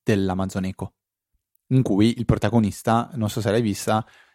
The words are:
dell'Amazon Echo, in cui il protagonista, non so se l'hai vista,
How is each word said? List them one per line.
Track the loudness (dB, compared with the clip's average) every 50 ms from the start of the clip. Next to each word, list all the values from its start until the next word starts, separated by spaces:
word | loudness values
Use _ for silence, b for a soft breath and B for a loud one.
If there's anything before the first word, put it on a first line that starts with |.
| _
dell'Amazon | 0 0 0 0 0 -2 -4 -4 -4 -4 -6 -6
Echo, | -6 -8 -8 -10 -12 -12 _ _ _ _ _ _ _ _ _ _ _ _ _ _ 0
in | 2 2 2
cui | 2 2 4 4 4 2
il | 0 0
protagonista, | 0 0 0 0 2 2 2 2 2 -2 -4 -2 0 0 0 0 -2 -4
non | -4 -4 -4
so | -2 -2
se | -2 0
l'hai | 0 2 0
vista, | 0 -2 -4 -2 -2 -2 -2 -2 b b b b b b